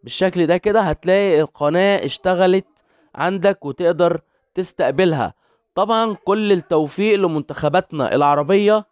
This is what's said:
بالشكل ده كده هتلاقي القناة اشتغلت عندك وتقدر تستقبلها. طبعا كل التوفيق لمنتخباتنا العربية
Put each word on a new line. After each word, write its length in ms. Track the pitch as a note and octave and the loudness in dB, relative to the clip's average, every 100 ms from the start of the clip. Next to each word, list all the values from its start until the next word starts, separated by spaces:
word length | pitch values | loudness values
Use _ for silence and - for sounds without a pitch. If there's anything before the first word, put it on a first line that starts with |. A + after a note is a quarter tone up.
بالشكل 440 | C3+ - F#3 F3+ D#3+ | -12 -4 -2 0 0
ده 100 | F3 | 0
كده 240 | G#3 G#3+ | 0 0
هتلاقي 600 | F#3 D3+ F#3 F#3+ G3 D#3 | 0 -4 0 0 2 0
القناة 640 | D#3 _ D3 E3+ G3 G3 | 0 _ -2 0 0 0
اشتغلت 640 | C#3 - F#3 F3+ F#3 F#3 - _ _ _ _ | -4 -6 -4 0 2 2 -2 _ _ _ _
عندك 500 | - E3 F#3+ G3 F#3+ | -6 -4 0 -2 -2
وتقدر 560 | C#3+ C3 F3 E3 E3+ E3 _ _ _ | -8 -2 -2 2 0 0 _ _ _
تستقبلها. 800 | - F3+ - C3 C#3 F#3 D3+ G#2 - _ _ _ | -10 -8 -4 -2 2 0 0 -4 -8 _ _ _
طبعا 420 | - G3+ A3+ A3+ G3+ | -4 0 0 0 -4
كل 280 | - G#3+ G#3 | -2 -2 2
التوفيق 680 | F#3 - D#3+ D3 - G#3+ G3+ | 0 2 -2 0 -2 0 2
لمنتخباتنا 960 | F3+ D#3 C#3+ C#3+ D3+ D#3+ - D3+ B2+ | 0 -2 -6 -6 -2 -2 -4 -6 -2
العربية 720 | C3+ C#3+ D3 C#3+ G3+ G#3 G#3+ G3+ | 2 2 2 2 2 2 0 -2